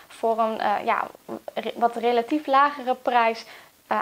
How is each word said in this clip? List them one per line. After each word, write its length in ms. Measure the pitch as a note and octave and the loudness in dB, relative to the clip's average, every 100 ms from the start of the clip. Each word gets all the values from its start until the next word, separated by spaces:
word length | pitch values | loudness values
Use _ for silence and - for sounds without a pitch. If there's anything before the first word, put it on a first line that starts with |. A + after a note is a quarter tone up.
| - | -20
voor 300 | - A3+ A3 | -4 -2 0
een, 220 | A3+ A3 | 0 0
eh, 120 | - G3+ | 0 0
ja, 220 | A#3 G#3+ - - - A3+ - | 0 -2 -2 -8 -14 -12 -10
re-, 180 | - G#3+ | -8 -6
wat 220 | - A#3 A#3 | 0 0 2
relatief 500 | A#3 A#3+ A#3 D4+ D4+ | 0 0 0 -2 2
lagere 480 | C4+ C#4+ C#4 B3 | 4 4 0 -4
prijs, 500 | B3+ - A#3+ A3+ A3+ - - - _ - | -2 0 2 2 0 -8 -20 -20 _ -4
eh, 120 | A3 | -2